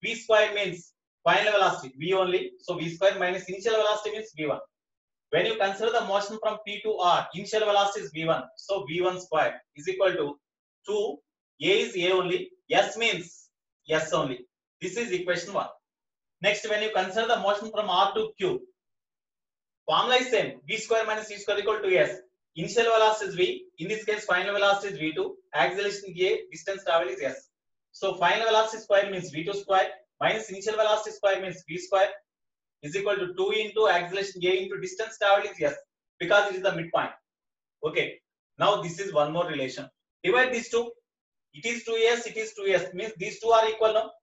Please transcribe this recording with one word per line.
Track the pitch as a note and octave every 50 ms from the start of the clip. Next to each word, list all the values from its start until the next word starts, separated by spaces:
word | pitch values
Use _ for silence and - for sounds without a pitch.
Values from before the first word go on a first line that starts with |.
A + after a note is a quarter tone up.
| -
V | G#3+ A#3
square | A#3 - - A3 G#3+ G#3 G#3 G3+
means | G3+ G3+ F#3 E3 - - - _ _ _ _ _ _ _
final | E3 F3 G3 G#3 G#3+ G#3
velocity, | G3 F#3+ F3 D#3+ - C3 C3 C3 C3+
V | D3+ F3 F#3+
only. | F#3 F#3+ F3+ F3+ F#3+ - - - -
So | _ - F3 D3+
V | D#3 E3 E3
square | - F#3+ G3 G3 F#3+
minus | F3+ F3+ F#3 F#3+ -
initial | - F#3 G3 - A#3 A3
velocity | G#3+ G#3 G#3 G#3 G#3 - G#3+ G#3+
means | A3 A3 - -
V | D3+ D#3
one. | D3 - - - _ _ _ _ _ _ _ _ _ _ _ _ _
When | - E3+ F#3
you | A3 A3
consider | G#3+ G3+ G3 G3 G3 A3 A#3 A#3
the | A#3 G3
motion | F#3+ G3 G3+ G3+ - A3 G#3+ -
from | A3 G#3 - -
P | G3+ G#3 G3+ -
to | A3 G#3+
R, | - F3+ F3 E3 - - - -
initial | E3+ G#3 - - A3
velocity | G#3+ G#3 G3+ G3+ G3+ G3+ - A3 F3+
is | D#3+ -
V | D#3 D#3+
one. | D#3+ D#3+ C#3 - - _
So | _ - - G3 G3 - -
V | D#3 F3 F3+
one | F#3 F3+ -
square | - - D#3+ D#3 C#3+ A#2+ - - _ _ _
is | C#3+ D3
equal | F3+ F#3 F#3 G3 F#3 F3
to | E3 D3+ C#3+ C#3+ _ _ _ _ _ _ _ _ _ _
two, | - G#3 G#3+ G3+ A#3+ D4 - _ _ _ _ _ _ _ _ D3
A | E3 G3 A3+
is | A#3 - -
A | F#3 F3 F#3 F#3+
only, | F#3 F3 E3+ F3+ F3+ - - _ _ _ _ D#3
S | F3 G3+ - -
means | A3 A#3 A3+ G3+ E3+ - - - - - _ _ _ _ _ _ _ _ -
S | D#3 D#3 D#3 - F3
only. | D#3+ D3 - B2+ - - _ _ _ _ _ _ _
This | - F#3 -
is | A#3 A#3 F#3+ F3+
equation | F3 F3 F3 F3 E3+ - G3+ G3+
one. | - - - - _ _ _ _ _ _ _ _ _ _ _ _ _
Next, | E3+ G3+ G#3 - - A3
when | G#3+ G#3 G#3+
you | G#3+ -
consider | F#3+ F#3 G3 - A3 A3+ A3+
the | A#3+ G#3
motion | G3 G3 G#3 G#3 A3 A3
from | - G#3 G#3+ G3
R | G3 F#3 G3 G3 G3+
to | A3 A3 G#3+ - _
Q, | G3 F3+ - - - - _ _ _ _ _ _ _ _ _ _ _ _ _ _ _ _ _ _ _ _ _ _ _
formula | - D#3 E3 F#3 A#3 B3+
is | B3+ B3 -
same, | A3+ G3+ F3 C3+ - - _
V | C#3 G3+ G#3+
square | - - A#3 A3+ A3
minus | G#3 G#3+ A3 G#3 -
U | G#3 G3
square | - - G3+ G3+
equal | G3+ G#3+ G#3+ G#3+ G3+
to | F#3+ F3+
S. | E3+ D3 C3+ - - - _ _ _ _ _ _
Initial | D#3+ F3 - - A#3+ A#3
velocity | A#3 A3+ A3 A3 A3 G#3+ - G#3 F#3+
is | E3
V, | F3 F#3 - - - - - _ -
in | D#3+ F#3+
this | G#3+ G#3+ -
case | - G#3 G3+ -
final | - F#3 F3+ F#3 G3+ G3+
velocity | G3+ G3 G3+ G3 G3 - G3 E3
is | D3
V | D#3 D#3 D3
two, | - F#3+ - - - _ _ -
acceleration | D3 E3 F3 F3+ G3 G3+ G3+ G3 - - F#3+ E3+ E3+
A, | F#3 G3 A3 - - -
distance | - D#3+ - - G3 F#3+ -
travel | F3+ E3 E3 F3 F3+
is | - - A2
S. | - - - - _ _ _ _ _ _ _ _ _ _
So | - - G3 F3+
final | F3+ F3+ F3 A3 A3 A3+
velocity | A3+ G#3+ G#3+ A3 A3 - G#3+ -
square | - G#3 G3 G3+ G3
means | F#3+ F#3 D#3+ -
V | C#3 D3+ E3+
two | F#3 G3+
square | G3 - - F#3+ F#3+ F#3+ - - - _ _ _ _
minus | - - - G#3+ - -
initial | F#3 G3 G3 A3 G#3+
velocity | G#3+ A3 G#3+ G#3+ G#3+ G#3+ G#3+ -
square | - - G3 F#3+ F3+
means | F#3+ F#3 E3 - - _
V | D#3+ F3+
square | - - - F#3+ F#3+ G3+ - - _ _ _ _ _ _ _ _ _ _ _ _ -
is | D3 D#3
equal | G3 G3 G#3 G3+
to | F#3+ F3+ E3 -
two | F#3 F#3+ G3+
into | G#3+ A3 G#3+ G#3 - A3 A3 G3+
acceleration | F3+ F3 E3+ E3 F#3 G3 G3 G3 - F#3 E3+
A | F#3 F#3 F#3 F#3+
into | G3 G3 F3
distance | F3 F#3 - - A3 A3 - -
travel | G#3+ G3+ G3 G3+ G3+ G#3
is | - - D#3
S, | C#3+ - - - _ _ _ _ _ _ _
because | E3 - G#3 G3+ G3+ G3+
it | F#3+
is | F#3 F#3
the | F#3+ F3
midpoint. | E3 D#3+ - - - - - - - _ _ _ _ _ _ _ _ _ _ _ _ -
Okay, | D#3 D3+ D3+ C#3+ B2 - - _ _ _ _ _ _ _ _
now | D#3 F#3+ G#3 G3 E3
this | E3+ E3 -
is | G3 F#3+ D#3+
one | D3+ D3 D3+ D#3
more | E3+ E3+
relation. | D#3+ D#3 C#3 C3+ B2+ - - C3+ - _ _ _ _ _ _ _
Divide | F3 G3+ B3+ C4 B3+ B3
these | A#3 - -
two. | - A#3 A#3 A#3 - _ _ _ _ _ _ _ _ _ _ _ _
It | D3 -
is | A3+ A#3+ A#3 -
two | A#3 A3+
S, | A3+ A3+ A#3 A#3+ - -
it | A3 F3
is | A3 A3 - -
two | - G3
S, | G3 F#3 F3 F3 F3+ E3+
means | F3 G#3+ A3 - E3
these | F#3 G#3+ - -
two | A3 A3+
are | A3+ A3+ A3 A3
equal | G#3+ - A3+ A3 -
now. | G#3+ - - - -